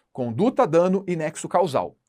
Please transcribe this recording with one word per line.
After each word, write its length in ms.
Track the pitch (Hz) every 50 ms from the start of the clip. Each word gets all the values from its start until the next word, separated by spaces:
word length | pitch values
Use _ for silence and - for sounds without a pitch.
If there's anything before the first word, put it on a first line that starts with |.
| _ _ -
Conduta, 520 | - 127 120 110 117 190 254 269 - 254
dano 380 | 185 151 165 175 185 185 196 190
e 80 | 175 180
nexo 320 | 160 156 156 156 - -
causal. 480 | 156 - - 202 175 127 127 87 82 - _ _